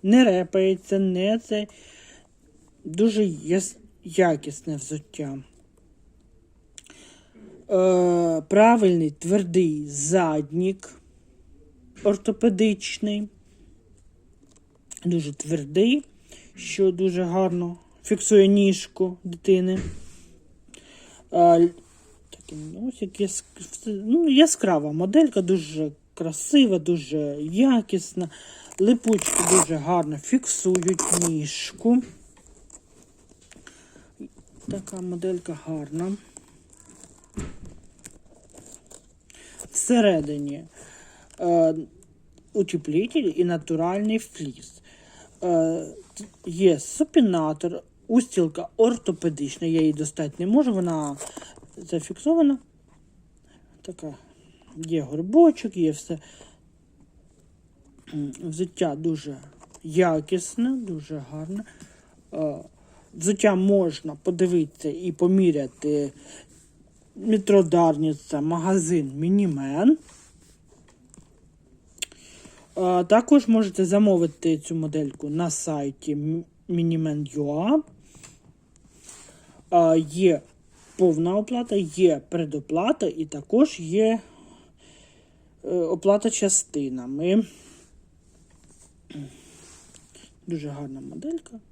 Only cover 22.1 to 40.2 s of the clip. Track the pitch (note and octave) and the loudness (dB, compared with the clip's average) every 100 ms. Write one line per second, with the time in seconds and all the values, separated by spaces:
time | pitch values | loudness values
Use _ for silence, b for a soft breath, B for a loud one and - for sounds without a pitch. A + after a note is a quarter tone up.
22.1 | _ _ - - D#3 D#3 E3+ A#3+ B3 F#3+ | _ _ -20 -18 -16 -14 -10 -10 -8 -10
23.1 | - G3 - - - F#3 - - G3+ G#3+ | -4 -6 -6 -12 -20 -20 -14 -10 -8 0
24.1 | D4 E4 C4+ D#4 - G3+ D#3+ D3 D#3 F#3+ | 2 4 6 6 4 0 0 0 -2 2
25.1 | C4+ D4+ G#3+ F3+ F#3+ D3+ D#3 D3+ D3 _ | 4 4 2 0 0 -2 -6 -6 -8 _
26.1 | - E3 D#3 - D4 B3+ F#3 D3+ E3+ C3+ | -10 -8 -8 2 4 4 2 0 -4 -2
27.1 | D3+ D3 C#3+ D3+ F3+ C4+ A#3+ G3 F#3+ - | -4 -4 -6 -6 2 4 2 0 -6 -6
28.1 | - E3+ B B B B B G3+ A#3+ A3+ | -8 -8 B B B B B 2 2 2
29.1 | G#3+ - - E3+ F#3 D#3 D#3+ D3 F3 D3+ | 0 0 -2 2 2 2 -4 0 0 0
30.1 | D3 - B3+ - - F#3 F#3 F3 F3+ - | -6 -2 -2 -2 -4 -2 -2 -2 -2 -2
31.1 | F3 E3+ D#3+ D3 - - - A3+ B3 - | -2 -2 -4 -6 -8 -12 -4 2 2 0
32.1 | - - _ _ - - - _ _ _ | -16 -20 _ _ -20 -20 -20 _ _ _
33.1 | _ _ _ _ - b b b b b | _ _ _ _ -20 b b b b b
34.1 | _ C2+ - - - - G3+ F#3+ F#3+ F3+ | _ -20 -20 -20 -20 -12 -12 -10 -12 -10
35.1 | F3 F#3 F3+ F3 D#3 - D#3+ D3 D#3 F3+ | -6 -6 -6 -8 -14 -10 -10 -8 -8 -6
36.1 | G3+ - - _ _ _ _ - - - | -8 -12 -20 _ _ _ _ -20 -20 -20
37.1 | - _ - - - - - - _ - | -20 _ -14 -12 -14 -18 -20 -20 _ -20
38.1 | - _ - _ - - - _ - _ | -20 _ -20 _ -20 -20 -20 _ -20 _
39.1 | _ _ B B B B - - B3 G#3 | _ _ B B B B -6 2 4 4
40.1 | E3+ | 2